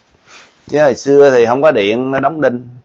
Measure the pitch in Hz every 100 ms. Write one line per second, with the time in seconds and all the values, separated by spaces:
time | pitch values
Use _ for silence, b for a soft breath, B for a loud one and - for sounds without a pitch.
0 | _ _ _ b b b - 143 147 113
1 | 139 139 143 123 113 131 156 131 101 117
2 | 131 135 139 156 135 123 123 123